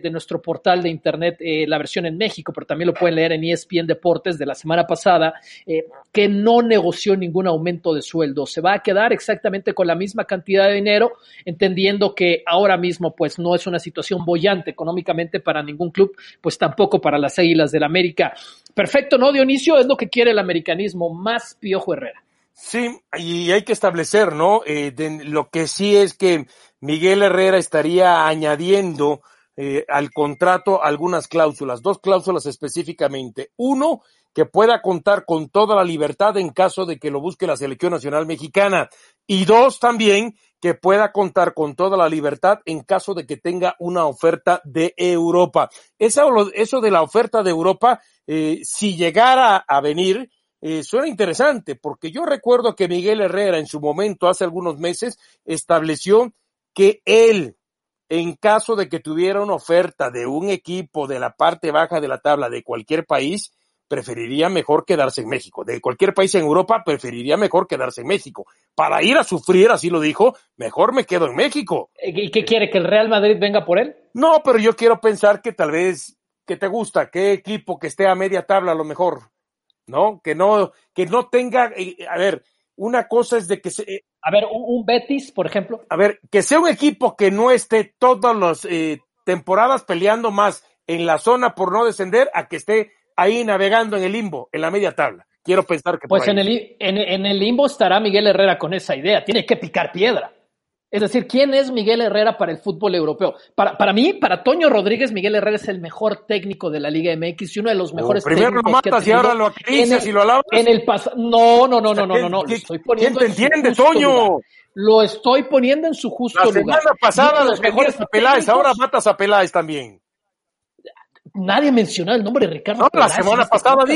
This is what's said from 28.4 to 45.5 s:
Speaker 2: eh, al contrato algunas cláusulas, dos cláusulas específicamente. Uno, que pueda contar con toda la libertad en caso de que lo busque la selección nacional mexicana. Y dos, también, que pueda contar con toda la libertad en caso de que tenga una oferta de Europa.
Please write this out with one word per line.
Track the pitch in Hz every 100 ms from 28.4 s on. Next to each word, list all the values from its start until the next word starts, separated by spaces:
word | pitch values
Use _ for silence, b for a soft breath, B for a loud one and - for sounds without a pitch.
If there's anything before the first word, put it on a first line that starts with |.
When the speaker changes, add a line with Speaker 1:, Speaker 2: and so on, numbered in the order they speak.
| 151 147 175 196 185 147 147 143 b b b -
Speaker 2:
eh, | 139 139 -
al | 143 143
contrato | - 147 143 180 180 202 190
algunas | 151 147 175 170 -
cláusulas, | 165 156 143 135 123
dos | 175 190
cláusulas | 190 190 175 175 143
específicamente. | 127 147 170 147 170 143 139 123 - - -
Uno, | 247 269 311 285 _ _ _
que | - 156
pueda | 180 226 226
contar | 190 175 202 202 -
con | 165 147
toda | 196 208 208
la |
libertad | 180 160 147 151 202 202
en | 175
caso | 127 185 - 180
de | 151
que | 151
lo | 139
busque | 165 - 180
la | 135
selección | 139 131 175
nacional | 170 139 147 160
mexicana. | 160 151 196 202 180 127 b b b -
Y | 190 185
dos, | 220 262 -
también, | 240 233 220 196 226 - _ _
que | 175
pueda | 165 185 202 208
contar | 202 190 190 175
con | 160 151 135
toda | 190 196
la | 160
libertad | 160 143 139 185 208 -
en | 156
caso | - 190 -
de | 185 147
que | 143
tenga | 175 180 175 -
una | 175 180 156
oferta | 127 165 170 - 175
de | 147 160 175 -
Europa. | 180 175 170 175 180